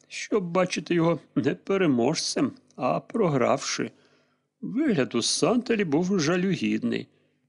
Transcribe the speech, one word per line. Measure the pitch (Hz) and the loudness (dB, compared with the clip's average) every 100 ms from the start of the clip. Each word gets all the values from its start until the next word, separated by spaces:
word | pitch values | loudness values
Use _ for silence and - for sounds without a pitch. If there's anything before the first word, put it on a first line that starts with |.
| _ | _
щоб | - - 226 175 | -14 -4 -2 0
бачити | 175 180 - 160 | 0 0 -2 -2
його | 175 165 165 - | 2 2 0 -4
не | - 127 | -2 -2
переможцем, | 180 - 196 180 123 123 170 - - 269 - _ - | -2 -2 0 2 2 2 0 -2 -2 -2 -4 _ -6
а | 127 160 | -2 -2
програвши». | - 233 185 139 113 127 - - 120 - _ _ _ _ _ _ | -2 0 2 2 2 2 -2 -6 -6 -10 _ _ _ _ _ _
Вигляд | 226 202 311 180 123 | -8 -2 0 2 0
у | 123 | 0
Сантелі | 107 - 147 240 - 233 | -2 0 2 2 0 0
був | 190 143 180 196 | 0 0 2 0
жалюгідний. | 143 180 190 175 107 107 117 110 - _ _ _ | 0 0 0 0 -2 -2 -2 -4 -8 _ _ _